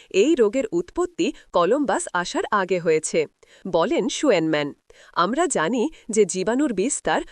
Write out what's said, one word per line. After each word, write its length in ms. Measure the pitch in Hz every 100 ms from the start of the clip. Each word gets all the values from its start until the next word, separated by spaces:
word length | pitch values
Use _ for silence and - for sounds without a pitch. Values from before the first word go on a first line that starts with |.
| -
এই 180 | 185 254
রোগের 320 | 320 214 262 262
উৎপত্তি 540 | 175 175 - 359 - 330 - -
কলম্বাস 520 | 180 175 269 262 240 -
আসার 300 | 180 175 302 -
আগে 260 | 208 185 180
হয়েছে, 420 | 165 160 - 175 143 _ _ - 196
বলেন 380 | 175 185 302 214
শুয়েনম্যান। 600 | - 208 185 160 151 143 - _ - - -
আমরা 280 | 175 269 359
জানি 380 | 220 160 247 269 - -
যে 120 | 214
জীবাণুর 480 | 196 185 185 247 302
বিস্তার 460 | 190 226 - - 196 349